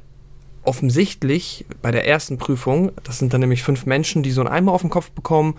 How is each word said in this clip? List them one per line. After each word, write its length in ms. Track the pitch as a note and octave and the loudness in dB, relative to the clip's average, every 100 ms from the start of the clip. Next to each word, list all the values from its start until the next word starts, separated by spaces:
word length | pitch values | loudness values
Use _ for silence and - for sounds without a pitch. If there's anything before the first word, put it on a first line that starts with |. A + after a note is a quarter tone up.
| - - - - - - | -8 -20 -20 -20 -20 -6
offensichtlich 1000 | - B2+ C3 C3 G3 - C3+ D#3+ - - - - | -4 0 2 2 2 0 0 0 -2 -12 -16 -6
bei 80 | A#2 | -2
der 160 | A#2 - | 0 2
ersten 300 | D3+ - B2+ | 2 0 -6
Prüfung, 560 | - B2+ B2+ C#3+ F#3+ - | -4 -2 0 2 0 -2
das 140 | - A#2 | -12 -2
sind 140 | C3 | 0
dann 80 | B2+ | 2
nämlich 220 | B2+ B2 | 2 2
fünf 240 | C3+ C3 C3 | 0 -2 0
Menschen, 360 | C3+ D#3 D#3+ | 0 0 0
die 80 | C3+ | 0
so 100 | C3 | 0
einen 60 | A#2+ | 0
Eimer 220 | D#3 F#3+ | 2 2
auf 100 | F3+ | 2
den 80 | E3+ | 0
Kopf 200 | F3+ - | -2 -4
bekommen 440 | - - D#3 D#3 | -10 0 2 2